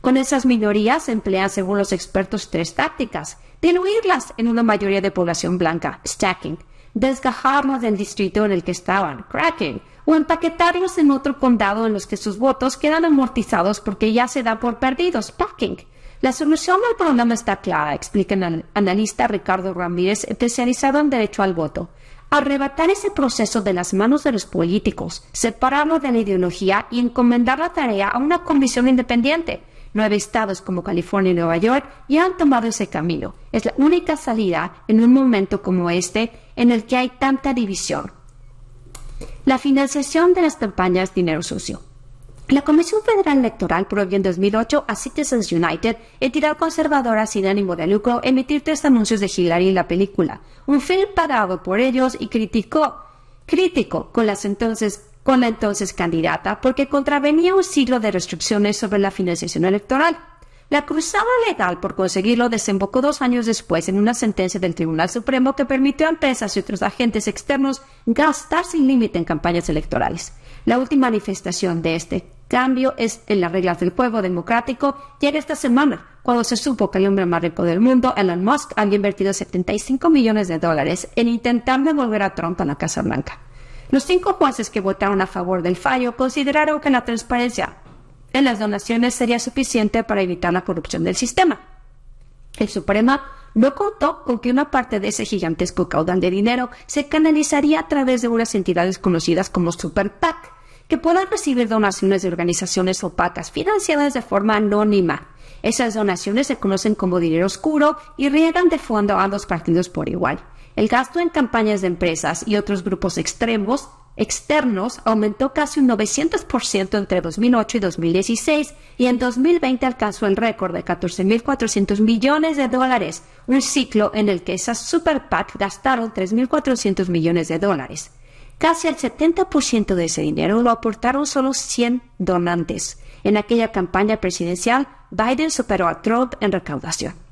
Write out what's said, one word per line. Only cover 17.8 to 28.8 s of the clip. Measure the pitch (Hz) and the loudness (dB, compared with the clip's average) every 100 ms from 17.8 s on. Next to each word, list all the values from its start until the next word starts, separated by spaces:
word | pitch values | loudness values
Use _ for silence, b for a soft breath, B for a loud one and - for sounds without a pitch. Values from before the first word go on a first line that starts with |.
| 151 | -2
explica | 143 - 208 190 | -4 -2 -2 0
el | 196 180 165 - | 0 0 -4 -4
analista | - 196 190 214 - 233 | -2 0 2 -2 0 -2
Ricardo | 208 - 190 190 | -2 -2 -2 -2
Ramírez, | 175 175 175 185 208 | -6 -4 0 0 0
especializado | - 214 240 233 247 254 277 277 | -4 -2 -2 0 -2 0 2 2
en | 302 | 2
derecho | 262 208 - | 2 -2 0
al | 196 | -2
voto. | 170 156 - 170 b b b b | 0 -4 -6 -10 b b b b
Arrebatar | 294 277 277 277 277 330 | 0 2 -2 -2 0 0
ese | 392 415 | 2 -2
proceso | 392 269 - 220 233 | -2 -2 0 -2 0
de | 196 | 0
las | 180 180 | -2 -2
manos | 190 214 285 | 0 2 2
de | 294 | 2
los | 226 - | -2 -4
políticos, | - 170 202 214 - 170 - - | -2 0 2 0 -4 -10 -12 -14
separarlo | - 233 226 254 277 302 320 | -4 -4 0 0 2 2 0
de | 277 | 2
la | 233 | 0
ideología | 208 190 180 175 190 196 - | 2 0 0 0 0 0 0
y | 240 | -2
encomendar | 247 240 240 240 240 269 | -2 2 4 4 2 0
la | 339 | -2
tarea | 339 269 202 196 | -2 -2 0 0
a | 240 | 0
una | 277 339 | 0 -2
comisión | 349 302 262 247 | 2 2 2 2